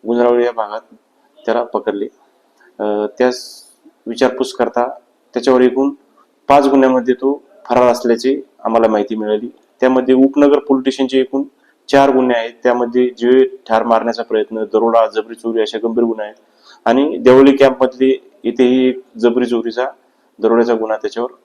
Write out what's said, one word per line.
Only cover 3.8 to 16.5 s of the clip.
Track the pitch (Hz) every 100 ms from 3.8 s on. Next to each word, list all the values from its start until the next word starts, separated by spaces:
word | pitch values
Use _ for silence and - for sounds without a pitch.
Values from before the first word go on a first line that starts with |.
| _ _ -
विचारपूस | 117 131 - 123
करता | - 123 123 123 - _ _ _
त्याच्यावर | 127 120 127
एकूण | 127 127 139 143 _ _ _ _ -
पाच | 143 139
गुन्ह्यामध्ये | 135 131 127 120
तो | 123 135 143 _ _ -
फरार | 120
असल्याची | 123 120 120 117 127 143 - _
आम्हाला | 113 113 113
माहिती | 107 101 110
मिळाली. | 107 107 120 - _ _
त्यामध्ये | 127 131 127 131
उपनगर | 135 139 143 147
पोलीस | - 135
स्टेशनचे | 131 131 131 131
एकूण | 127 139 139 _ _ _ -
चार | 139 139
गुन्हे | 131 127 120
आहेत. | 117 117
त्यामध्ये | 123 123 120 123 123 123
जीवे | 120 131
ठार | 131 - - 110
मारण्याचा | 113 113 117 113
प्रयत्न, | 117 110 104 110
दरोडा, | 107 110 117 117 110
जबरी | 107 110 113
चोरी | 117 113
अशा | 107 113
गंभीर | 113 113
गुन्हे | 117 110 107
आहेत | 110 _